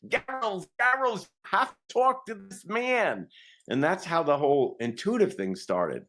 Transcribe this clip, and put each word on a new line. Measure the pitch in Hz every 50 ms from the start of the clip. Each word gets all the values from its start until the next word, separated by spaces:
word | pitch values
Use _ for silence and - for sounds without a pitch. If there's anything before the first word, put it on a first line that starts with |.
| _ -
Garrels, | 180 240 233 - 269 262 247 220 202 190 175 - _ _
Garrels, | 240 247 254 262 269 254 233 190
you | 151 - _ _ _ - - 196
have | 254 262
to | - _ _ _
talk | - - 254 262 254 254 -
to | - 226
this | 202 196 196 190 - -
man. | 165 202 226 247 254 254 247 214 170 123 101 92 - _ - - - - _ _ -
And | - 127
that's | 139 151 180 190 -
how | 175 165 -
the | 165 143 147
whole | 143 147 139 143 143 131 - - -
intuitive | 117 117 113 - - 190 226 247 214 - -
thing | - 98 95 95
started. | 92 - - 95 90 90 82 65 60 -